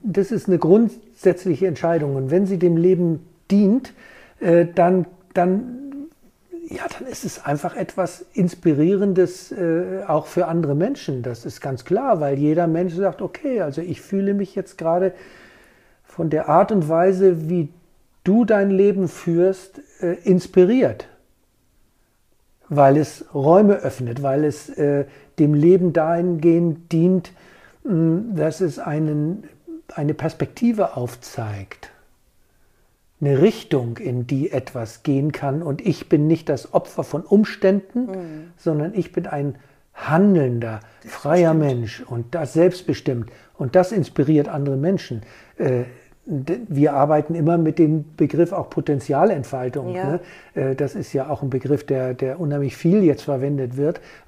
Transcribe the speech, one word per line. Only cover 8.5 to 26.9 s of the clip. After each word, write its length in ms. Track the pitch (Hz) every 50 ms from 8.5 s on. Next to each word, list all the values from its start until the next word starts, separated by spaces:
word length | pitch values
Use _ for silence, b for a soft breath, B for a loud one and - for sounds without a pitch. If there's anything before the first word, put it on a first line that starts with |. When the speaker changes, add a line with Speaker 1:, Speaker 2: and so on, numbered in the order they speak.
| - - - 170 147 139 156 180 202 185 202 202 180 185 180 175 180 - - -
Speaker 1:
äh, 520 | - 202 175 165 160 170 180 185 185 190 202
auch 180 | - 151 156 151
für 220 | - - 175 175
andere 280 | 160 165 170 160 143 139
Menschen. 460 | 147 185 254 285 - - - 139 123
Das 240 | 117 127 117 - -
ist 160 | - - -
ganz 240 | - 143 131 120 -
klar, 340 | - 175 226 277 269 214 160
weil 180 | 147 139 139
jeder 300 | 135 147 151 156 175 175
Mensch 260 | 165 160 170 185 185 160
sagt, 280 | 180 196 185 - -
"Okay, 400 | 202 - - - - 277 254 214
also 200 | 170 147 139 160
ich 200 | 175 185 156 -
fühle 320 | - - 196 196 196 196 202
mich 220 | 202 196 - -
jetzt 220 | 196 185 - -
gerade 360 | - 165 165 170 180 190 185 180 B B B B B B B B B B B B B B B B B B
von 260 | _ - - 165 156
der 200 | 151 156 - -
Art 220 | 151 175 196 196
und 180 | 220 190 156 151
Weise, 600 | 165 165 180 190 190 185 196 190 175 160 156 156
wie 200 | 180 175 151 147 - _ _ _ _ _ _ _ _ _ _
du 220 | 185 202 233 233
dein 260 | 208 214 202 196 202
Leben 360 | 190 190 202 202 196 190 185
führst, 760 | 156 - - - 170 165 170 180 190 190 - - - _ - - _ _ -
äh, 120 | 185 170 180 - -
inspiriert." 840 | 208 180 180 - - - 185 180 185 240 262 208 123 107 - - - - _ _ _ _ _ _ _ _ _ _ _ _ _ _ _ _ _ _ _ _ _ _ _ _ _ _ _ _ _ _ _
Weil 260 | 147 143 139 135 139
es 300 | 151 147 - - - - - -
Räume 420 | 143 135 151 175 202 214 202 196
öffnet, 480 | 185 - 135 - - 127 117 117 135 139
weil 220 | 135 135 147 151
es, 240 | 147 143 - - -
äh, 340 | - - 147 143 143 143 139 b b b b b b -
dem 140 | 151 147 151
Leben 380 | 147 151 175 190 185 185 175
dahingehend 1000 | 147 170 156 160 170 170 175 180 175 156 156 170 165 170 170 170 151 165 - _